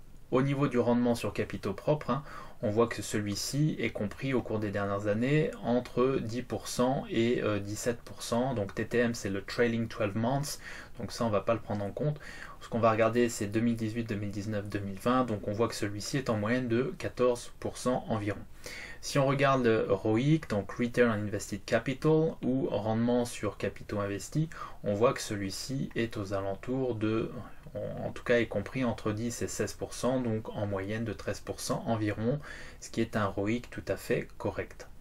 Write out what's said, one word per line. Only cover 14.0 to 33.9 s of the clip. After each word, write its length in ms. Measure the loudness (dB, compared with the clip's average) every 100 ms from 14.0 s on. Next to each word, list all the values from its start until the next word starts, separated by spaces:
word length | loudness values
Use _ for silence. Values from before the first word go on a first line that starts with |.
| -2
deux 100 | -2
mille 160 | -4
dix-neuf, 360 | -4 -4 -4 -4
deux 120 | -4
mille 180 | -4 -2
vingt. 280 | 2 2 2
Donc 220 | 0 0
on 60 |
voit 140 | 2 0
que 80 | 0
celui-ci 420 | -4 -4 -4 -2
est 140 | 0
en 60 | 0
moyenne 300 | 2 0 2
de 280 | 2 0 -2
quatorze 540 | -6 2 2 2 -4 -6
pour 180 | -6 -2
cent 280 | 0 0 0
environ. 320 | -2 -2 -4 -8 -12 -12 -10 -12 -10
Si 180 | -2 2
on 80 | 4
regarde 360 | 6 4 6
le 220 | 6 4 4
roic, 560 | 2 4 4 6 4 2
donc 220 | -2 -2
Return 400 | -2 0 4 4
on 160 | 4 -2
Invested 360 | -4 -4 -8
Capital, 680 | 0 0 2 0 4 4 4 0
ou 240 | 0 0 0
rendement 540 | 0 0 2 4 2 0
sur 320 | -2 -4 -2
capitaux 420 | -4 -4 -4 -2
investis, 480 | -2 -2 -2 0 0 -4 -10 -4
on 120 | 0 4
voit 180 | 4
que 80 | 4
celui-ci 720 | -2 -4 -4 -6 -4 -4 -2 -2
est 220 | -2 -2
aux 160 | -2
alentours 640 | -2 -2 -4 -2 0 0 0
de, 360 | 0 0 -2 -6 -10 -12 -10 -8
en 340 | -6 -6 -6
tout 140 | -4
cas 160 | 2 2
est 80 | 2
compris 360 | -2 -2 -2
entre 280 | -2 0 -2
dix 320 | -2 -2 -2
et 40 | -4
seize 260 | -2 -4
pour 200 | -4 -8
cent, 280 | -2 0 2
donc 280 | 0 -2 -4 -4
en 100 | -2
moyenne 400 | -2 -2 -2 -2
de 80 |
treize 260 | -4 -4 -6
pour 200 | -6 -6
cent 240 | -4 -2 0
environ, 540 | 0 0 0 0 0 -4 -12 -12 -14
ce 80 | -4
qui 100 | 0
est 160 | 0 2
un 120 | 0
roic 420 | 0 0 0 -4
tout 160 | -6
à 80 | -4